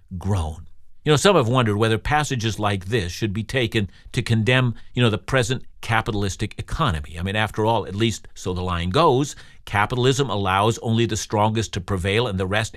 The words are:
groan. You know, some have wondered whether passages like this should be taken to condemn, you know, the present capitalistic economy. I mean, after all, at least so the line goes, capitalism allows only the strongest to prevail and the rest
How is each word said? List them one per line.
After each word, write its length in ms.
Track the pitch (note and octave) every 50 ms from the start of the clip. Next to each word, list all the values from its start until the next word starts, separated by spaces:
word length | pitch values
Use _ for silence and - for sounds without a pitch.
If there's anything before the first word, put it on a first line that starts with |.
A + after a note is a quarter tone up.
| - - F#2 F2
groan. 500 | F2+ F#2+ G#2 F2+ D#2 D2+ D#2 - - - - - - - - - -
You 80 | D3+
know, 40 | D3+
some 200 | B2+ - G3+ G3
have 120 | D#3+ A#2 A2
wondered 280 | B2+ C3 A#2+ G#2+ G2+
whether 220 | G#2 A2+ A2 A2 G#2
passages 600 | - - D3+ D3+ D3 - C#3 A2 A2 A2+ G2+ -
like 280 | G#2+ G2+ G2+ F#2+ F2+
this 260 | F#2+ B2 A2+ E2+ F2
should 200 | - - A#2 G#2
be 120 | F#2 A2+ G#2
taken 440 | - - C3+ A#2+ G#2 - A2+ G2 - - - - -
to 100 | - B2+
condemn, 520 | - - A2+ A2+ G#2+ A#2+ B2+ C3 B2 A#2+ A#2 - - -
you 100 | - B2
know, 60 | B2 A2+
the 100 | G#2 -
present 460 | - - C3+ C3 A2+ G2 C3 A2+ - - - -
capitalistic 760 | - - A#2 A2+ - A2+ G#2 G2+ G#2 F#2+ - - A2 G2 - -
economy. 580 | - - - - D#3+ A#2 E2 D2+ D2 - D2 E2+
I 40 |
mean, 140 | F2+ G2 G2+
after 280 | G#2+ A2 G2+ - A2+ G#2+
all, 220 | A2+ A#2 G#2 F2
at 80 | B1+ F#2+
least 340 | G#2 A2+ A#2 G#2 - - - -
so 180 | - - G2
the 80 | F2+ F2+
line 300 | F#2 F2+ F2 E2+ E2+ F#2
goes, 460 | F#2 C#3+ E3+ D#3+ A#2+ C3 D3+ - - - - - - - -
capitalism 640 | - - G2+ G#2 G#2+ C3 B2 B2 C3 C3 B2 C#3+ -
allows 500 | G2 G2+ G2 F#2 F#2+ G2 G#2 A#2 A2+ -
only 280 | - A#2 A2+ A2+ A#2
the 100 | G2+ A2
strongest 560 | G#2 - - - G#2 G#2 A2 G#2+ A2+ G#2 -
to 80 | - G2
prevail 460 | E2+ - G2 F2+ E2 G2 G2+ A2+ B2+
and 120 | A2+ F#2+ F#2
the 80 | F#2+
rest 300 | F#2 G#2 A2 A2 - -